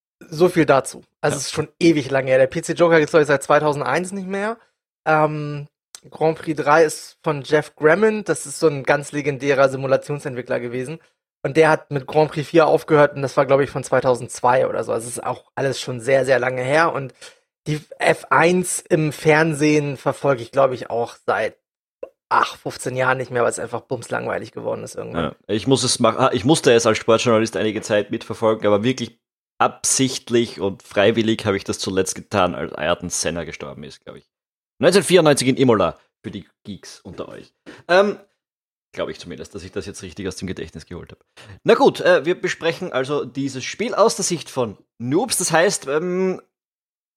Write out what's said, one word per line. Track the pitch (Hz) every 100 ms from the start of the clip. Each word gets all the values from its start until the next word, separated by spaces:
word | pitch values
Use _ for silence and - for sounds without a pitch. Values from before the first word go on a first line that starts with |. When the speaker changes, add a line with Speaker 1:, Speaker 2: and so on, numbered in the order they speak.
| _ _
Speaker 1:
So | - 156 175
viel | 165
dazu. | 151 135 - - - _
Also, | 147
Speaker 2:
Ja. | 143
Speaker 1:
es | 131
ist |
schon | - 151 -
ewig | 170 151 127
lange | 135 131
her. | 131
Der | 127
P | 165
C | 156
Joker | 151 165 165
gibt's, | 151
glaub | 165
ich, | 147
seit | 139
zweitausendeins | - 147 151 147 127 147 180
nicht | 202 185
mehr. | 196 208 233 _ _ _ _
Ähm, | 156 156 151 151 147 147 147 _ _ - 139
Grand | - 160 160
Prix | 165 151
drei | 139 156
ist | 156 - - _
von | 165 147
Jeff | 127 151 147
Grammond. | - 151 175 220 214 190
Das | 156 143
ist | -
so | 160
ein | 143
ganz | 127 147 143
legendärer | 147 143 131 139 131 135
Simulationsentwickler | 135 135 135 - 143 143 123 123 123
gewesen. | 120 123 127 160 _ _ _ _
Und | 147 139
der | 156
hat | 156 -
mit | 143 -
Grand | 151 151
Prix | - 139
vier | 165 147
aufgehört | 151 - 156 143 139
und |
das | 135 -
war, |
glaub | 135 139
ich, | 139
von | 135
zweitausendzwei | - 131 131 120 120 - 123 131 127
oder | 101
so. | 113
Also, | 113 120
es | -
ist |
auch | - 120 _ -
alles | 135 120
schon | - 123
sehr, | 113 135
sehr | 127 123
lange | 123 127
her. | 127 151 165
Und | 131 135 - - _ _ _ -
die | 151 - -
F | - - -
eins | 127 165 180 180 -
im | - 170 156
Fernsehen | - 156 151 160 143 151 151 143 135
verfolge | 143 127 143 123
ich, | 117
glaub | 139 135
ich, | 120 -
auch | 113 117 -
seit, | - 104 107 - _ _ _ _ - _ _
ach, | - - -
fünfzehn | 143 - 135 127
Jahren | 127 131
nicht | 123
mehr, | 123
weil | 117
es | -
einfach | 113 117
bumslangweilig | - 123 - 120 120 98 110
geworden | 123 113 110
ist | 110 98
irgendwann. | 113 82 78
Speaker 2:
Ja, | - -
ich | 107 123
muss | 131
es | 131 -
mach-, | 113 113
ah, | 127
ich | 113
musste | 110 160 -
es | 117 -
als | 107
Sportjournalist | - 113 127 110 110 82
einige | 110 107
Zeit | - 104 101
mitverfolgen, | 110 - 110 113 110 104
aber | 104
wirklich | 120 127 123 - _ _ _ -
absichtlich | 123 - - - 131 131 - 117 117 -
und | 98 95
freiwillig | - - 101 113 110 113 110
habe | 98
ich |
das | - 101
zuletzt | - 92 95 -
getan, | - 104 90 73
als | 80
Ayrton | - 78 87 87
Senna | - 85 85
gestorben | 78 - 71 67
ist, | 71 -
glaub | - -
ich. | _ _ _ _ _ -
Neunzehnhundertvierundneunzig | 147 196 - 180 156 135 123
in | 127
Imola, | 131 107 85 - _ _
für | 107
die | 98 - _
Geeks | - 95 - -
unter | - 82 -
euch. | - - _ - - -
Ähm, | 180 208 - _ _ _ _ _ _ _
glaub | - 80
ich | -
zumindest, | 87 - 82
dass | 98
ich | 90
das | 101 101
jetzt | 92
richtig | 92 85 92
aus |
dem | - 90
Gedächtnis | 92 80 85 -
geholt | 87 -
hab. | - _ - - 98
Na | -
gut, | 226 262 -
äh, | 160 175
wir | 143 180
besprechen | 170 - 208 - 185
also | 127 131 147
dieses | - 139 135 127
Spiel | - - 220
aus | 180 220 226
der |
Sicht | 175 160 -
von | - 117 92 _ -
Noobs. | 120 156 247 -
Das | 180
heißt, | 160 196 - 135
ähm, | 151 180 180 185 175 - _ _ _ _ _ _